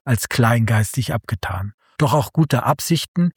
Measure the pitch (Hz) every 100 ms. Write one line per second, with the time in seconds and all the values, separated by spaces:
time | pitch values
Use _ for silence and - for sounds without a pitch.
0 | - 117 - - 113 117 110 110 107 -
1 | 113 117 - 104 - 95 101 - _ -
2 | 147 151 - - 156 127 - 147 - 165
3 | - - 175